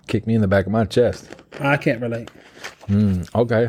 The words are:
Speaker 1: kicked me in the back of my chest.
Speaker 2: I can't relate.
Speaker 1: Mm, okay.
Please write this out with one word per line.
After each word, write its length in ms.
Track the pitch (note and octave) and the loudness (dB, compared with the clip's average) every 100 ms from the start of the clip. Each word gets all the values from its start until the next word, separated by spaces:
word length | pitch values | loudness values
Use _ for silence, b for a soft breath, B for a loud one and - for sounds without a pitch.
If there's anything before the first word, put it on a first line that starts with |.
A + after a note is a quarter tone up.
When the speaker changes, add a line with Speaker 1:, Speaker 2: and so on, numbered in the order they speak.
| - | -4
Speaker 1:
kicked 200 | A2 A2+ | -4 0
me 80 | |
in 60 | A2+ | 0
the 80 | G2 | 2
back 160 | G2 | 2
of 80 | F#2+ | 2
my 140 | A2 G#2 | 0 0
chest. 420 | B2 A#2 - - - - - | 2 2 0 -12 -20 -18 -4
Speaker 2:
I 160 | C#3+ C#3+ | 0 0
can't 240 | - A#2 | 0 -2
relate. 300 | A#2+ A#2 A2+ - B B B B - | -4 -8 -10 -20 B B B B -2
Speaker 1:
Mm, 400 | G2+ G#2 F#2 E2+ | 2 2 0 -2
okay. 340 | G#2 A#2+ A2+ | -2 0 0